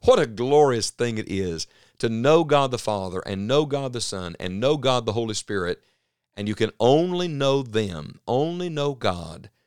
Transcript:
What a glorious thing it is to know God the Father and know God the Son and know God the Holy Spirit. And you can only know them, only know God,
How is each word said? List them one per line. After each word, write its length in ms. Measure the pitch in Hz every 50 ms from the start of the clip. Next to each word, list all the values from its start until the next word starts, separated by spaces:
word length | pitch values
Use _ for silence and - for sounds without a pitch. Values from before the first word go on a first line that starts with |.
| -
What 120 | - 254
a 80 | 208 151
glorious 640 | 123 110 98 120 131 143 151 151 139 123 113 98 -
thing 300 | - - 120 120 113 107
it 100 | - -
is 380 | 95 95 95 90 82 80 - - _ _ _ _ _ -
to 100 | - 117
know 340 | 113 113 120 143 160 165 165
God 280 | 147 147 143 135 135
the 80 | 127 110
Father 400 | - - 107 101 95 92 87 92 -
and 200 | - 101 95 98
know 180 | 110 131 147 156
God 260 | 143 139 139 139 131 123
the 80 | 117
Son 340 | - - 104 95 90 87 85 -
and 200 | - 92 92 101
know 160 | 120 139 156
God 300 | 147 127 135 127 123 113
the 80 | 113 104
Holy 220 | 117 117 110 107
Spirit. 480 | - - - 104 98 90 87 90 - _ _ _ _ _ _ _ _ _ _ _
And 140 | 101 104
you 80 | 107 104
can 160 | - 113 104 - -
only 480 | 113 123 139 156 175 180 180 175 180
know 340 | 175 151 139 139 135 135 139
them, 600 | 131 117 104 110 107 98 87 78 73 - - - _
only 420 | - 123 131 151 165 175 175 180 175
know 260 | 156 147 143 147 139
God, 560 | 120 113 101 90 87 82 80 78 - - - _ _ _